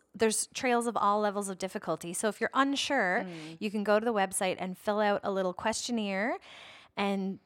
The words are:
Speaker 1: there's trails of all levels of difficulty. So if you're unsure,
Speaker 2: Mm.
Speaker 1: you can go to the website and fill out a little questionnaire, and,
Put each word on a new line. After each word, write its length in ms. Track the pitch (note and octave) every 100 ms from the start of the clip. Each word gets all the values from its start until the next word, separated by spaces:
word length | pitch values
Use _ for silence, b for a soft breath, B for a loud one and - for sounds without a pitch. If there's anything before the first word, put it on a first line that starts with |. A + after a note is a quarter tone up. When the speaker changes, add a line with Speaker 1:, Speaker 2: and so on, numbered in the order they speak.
| -
Speaker 1:
there's 340 | - A3 G#3+ -
trails 400 | - B3+ A#3+ A#3
of 100 | G#3
all 240 | G3+ G#3
levels 260 | G#3 G3 G3
of 100 | F#3
difficulty. 560 | F#3+ G#3 - D#3+ E3+
So 140 | F#3 A3
if 140 | -
you're 80 | A3
unsure, 720 | - C#4 C#4 - C#4 F#3+ F3+ F#3
Speaker 2:
Mm. 320 | E3 D#3 E3
Speaker 1:
you 120 | G#3
can 120 | G#3
go 140 | G3+ G#3+
to 60 |
the 100 | A3+
website 440 | G#3+ F#3+ F#3 F#3+ -
and 180 | F#3 F#3
fill 220 | - G#3
out 220 | G#3 G3+
a 80 | -
little 220 | F#3+ F#3
questionnaire, 840 | F3+ A3 A3 - A#3 G3+ F#3+ A3+ F#4 B B B B B -
and, 420 | G3+ G3 F#3+ F#3+